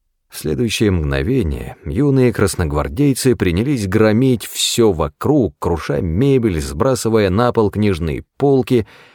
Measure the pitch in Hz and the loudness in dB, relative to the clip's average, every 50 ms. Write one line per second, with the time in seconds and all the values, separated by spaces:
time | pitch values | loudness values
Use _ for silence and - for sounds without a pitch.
0 | _ _ _ _ _ _ - - - 76 76 67 123 110 - - 113 101 92 87 | _ _ _ _ _ _ -14 -8 -6 -4 -2 -2 -2 -2 0 0 2 2 2 0
1 | 76 71 69 67 69 98 131 135 95 78 65 58 57 64 - - - - 76 107 | 0 0 -2 -2 -2 0 -2 -2 -2 -2 -4 -6 -8 -12 -14 -12 -10 -6 -2 0
2 | 147 143 135 131 127 120 107 - 107 92 - - 87 76 73 73 - 73 71 92 | 0 2 2 4 2 2 2 2 0 0 0 -2 -2 -2 -2 -2 -4 -4 -2 0
3 | 147 143 127 - - 131 117 - 101 90 82 90 117 147 147 120 101 92 92 110 | 0 0 0 2 2 0 2 2 0 0 0 0 0 0 -2 -2 -2 0 2 2
4 | 107 107 104 113 131 131 123 107 - - - - - - - - 117 107 90 76 | 4 4 4 4 2 2 0 0 -4 -8 -8 -6 -4 -2 0 2 2 2 2 0
5 | 78 73 - - - 113 151 147 113 85 - - - 90 85 80 - - 71 71 | -2 -4 -4 -4 -2 0 2 2 2 0 -2 -4 -4 -4 -4 -4 -4 -4 -4 -2
6 | 71 85 80 95 135 139 135 131 113 110 87 78 71 69 73 76 113 135 131 - | -2 -2 0 0 2 2 2 2 2 0 0 -2 -4 -6 -4 -2 0 0 0 -2
7 | - 113 110 110 104 92 90 107 123 120 117 113 110 98 - 98 107 104 95 78 | -2 0 2 2 2 2 2 2 0 0 2 0 0 0 0 0 0 0 0 -2
8 | 87 78 69 57 - _ _ - 135 143 139 131 117 - 127 117 101 - - - | -2 -4 -6 -6 -10 _ _ -2 0 2 2 2 2 2 0 0 0 -4 -10 -20
9 | - - | -20 -20